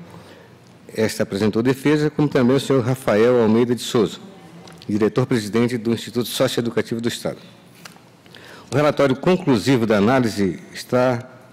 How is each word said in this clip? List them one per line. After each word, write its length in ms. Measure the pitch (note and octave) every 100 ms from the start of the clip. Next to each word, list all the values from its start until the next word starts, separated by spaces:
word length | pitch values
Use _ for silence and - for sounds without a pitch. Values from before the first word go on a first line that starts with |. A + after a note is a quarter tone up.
| - - - - - - - - - -
Esta 280 | G#2+ -
apresentou 380 | G#2+ G2 G#2+ A2
defesa, 460 | B2 C3 C#3+ D3+ D3+
como 180 | - D3
também 300 | C#3+ A#2+ C3+
o 40 |
senhor 220 | - C3+
Rafael 600 | A#2 C3 - G#2+ A#2 B2
Almeida 320 | A2 A2+ B2
de 80 | A#2
Souza, 360 | - B2 F#2 - - - - - - - -
diretor-presidente 880 | G#2 G#2+ C3 B2+ B2 G#2 A2+ A#2+ A#2+
do 160 | A2
Instituto 340 | A2+ - A2 A2
Socioeducativo 720 | - C3 - A#2 A2 G2+ A2+
do 80 | A#2
Estado. 300 | - - - - - - - - - - - - - - - -
O 40 | C3
relatório 380 | D3+ C#3 C#3
conclusivo 720 | B2+ F3 F#3 D3+ A#2 B2+ C3
da 140 | A2 G#2+
análise 600 | G2+ C3 A#2 F#2+ G2 D#2 -
está 560 | - - B2 B2+ A#2+ A#2 - -